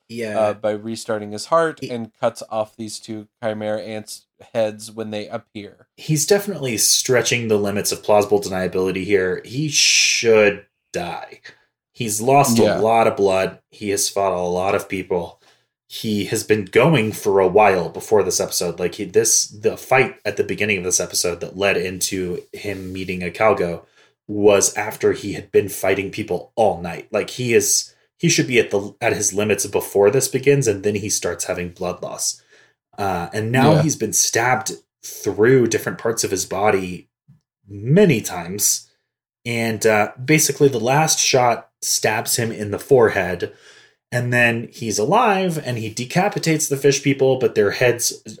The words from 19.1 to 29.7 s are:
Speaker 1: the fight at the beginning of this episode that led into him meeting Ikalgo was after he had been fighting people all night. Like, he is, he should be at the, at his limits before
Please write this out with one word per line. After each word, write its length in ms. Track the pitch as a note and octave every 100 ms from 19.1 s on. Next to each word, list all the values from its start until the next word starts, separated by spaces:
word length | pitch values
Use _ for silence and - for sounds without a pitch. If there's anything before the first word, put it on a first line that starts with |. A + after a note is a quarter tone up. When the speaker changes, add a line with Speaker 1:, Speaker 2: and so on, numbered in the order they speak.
| G#2 A2+ - -
Speaker 1:
the 300 | G#2 G#2+ -
fight 400 | - C3 A#2 - G#2+
at 100 | -
the 80 |
beginning 360 | G2 F#2 G#2 G2
of 40 |
this 160 | F2+ F2
episode 400 | F2 - F2+ E2+
that 160 | E2+ F#2
led 200 | G2 F#2
into 640 | F#2 F#2 - F#2+ F2+ F2 -
him 400 | - G#2 F#2+ F#2
meeting 300 | F#2+ F#2+ F2+
Ikalgo 640 | F2 - A2 G2 F2 E2 - _ _ _ -
was 480 | G#2 G#2 G2 F#2 G#2+
after 380 | G#2+ - G#2
he 200 | F2+ G#2
had 160 | - -
been 200 | G#2 G2
fighting 420 | - F#2+ F#2+ F#2+
people 400 | A2 G#2 F2 - -
all 260 | G#2+ E2+
night. 260 | F2 E2+ -
Like, 180 | A2 -
he 220 | - B2
is, 400 | A2 G2 - - _ _ _
he 100 | E3+
should 200 | - B2+
be 120 | A#2+
at 120 | -
the, 240 | G2+ G#2 -
at 140 | A#2
his 180 | F#2+ G2+
limits 320 | F#2+ G#2+ G2
before 440 | G#2